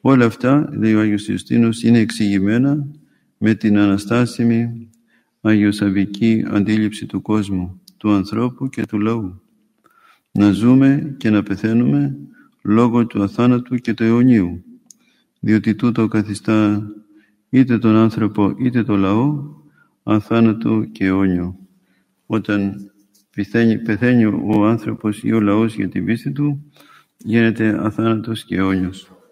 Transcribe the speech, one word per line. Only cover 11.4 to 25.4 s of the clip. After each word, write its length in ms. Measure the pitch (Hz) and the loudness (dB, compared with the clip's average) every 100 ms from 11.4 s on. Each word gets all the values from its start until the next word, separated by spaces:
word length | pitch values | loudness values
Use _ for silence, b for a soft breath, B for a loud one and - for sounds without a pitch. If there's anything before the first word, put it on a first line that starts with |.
πεθαίνουμε 760 | 101 98 110 113 123 143 143 139 - b b b | 0 -4 0 0 2 0 -2 -6 -14 b b b
λόγω 440 | - 107 120 120 117 | 0 2 4 2 0
του 160 | - | -2
αθάνατου 540 | 98 - 123 123 120 123 | -2 0 2 2 -2 -6
και 180 | 120 | -4
του 80 | 110 | -2
αιωνίου, 640 | 113 117 127 117 87 87 - - _ b b b b _ | 2 4 4 4 2 -6 -14 -20 _ b b b b _
διότι 340 | 107 107 104 | 0 0 2
τούτο 340 | 101 123 117 110 | 0 -2 0 -2
καθιστά 840 | 110 104 101 - 110 107 104 107 - _ b b b _ | -2 -4 -8 -2 2 2 0 -6 -14 _ b b b _
είτε 260 | 127 131 117 | 0 2 2
τον 160 | 113 | 4
άνθρωπο 600 | 110 110 110 107 107 101 - | 4 4 2 -4 0 -2 0
είτε 240 | 127 120 | -2 -2
το 140 | 107 101 | -2 0
λαό 480 | 95 104 135 147 143 b b b b b | 0 0 0 -4 -8 b b b b b
αθάνατο 840 | - 107 - 117 113 107 113 113 - | -2 -2 0 2 2 2 -2 -2 -4
και 120 | - | -4
αιώνιο. 540 | 95 95 98 90 90 92 - _ _ _ _ _ _ | -2 0 0 0 -4 -10 -20 _ _ _ _ _ _
Όταν 640 | 110 98 101 101 101 - _ _ _ _ | -6 -2 -2 -2 -6 -16 _ _ _ _
πεθαίνει, 440 | - 98 117 117 110 | -10 -4 2 2 0
πεθαίνει 460 | - 104 123 123 | -2 -2 2 4
ο 420 | 110 98 101 107 104 | 2 0 -2 2 2
άνθρωπος 560 | 113 120 110 107 104 | 0 -4 -6 -6 -4
ή 100 | 110 | -2
ο 80 | 113 | 0